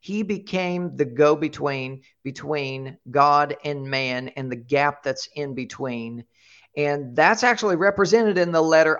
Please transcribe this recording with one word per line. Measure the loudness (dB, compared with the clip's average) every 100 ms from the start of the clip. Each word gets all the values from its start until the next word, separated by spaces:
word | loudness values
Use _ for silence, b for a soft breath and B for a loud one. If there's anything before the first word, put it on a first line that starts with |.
He | -6 -6
became | -4 -6 -4 -4 -2 -4 -6 -2
the | -4
go-between | 4 4 4 0 -4 -4 -4 -8 -12 b b
between | -14 -12 -6 -4 -4 -8 -10 -14 -4
God | 2 4 4 2 -4
and | -6 -6 -4
man | -4 -2 -4 -8 -10
and | -8
the | -8
gap | -2 2 2 0
that's | -6 -6 -8 -10
in | -8 -8
between. | -10 -8 -8 -6 -8 -12 -16 b b b b -4
And | -2 -2 -4 2
that's | 4 4
actually | 2 0 0 2
represented | 0 2 4 4 4 2
in | 2
the | 2
letter | 4 6 6 2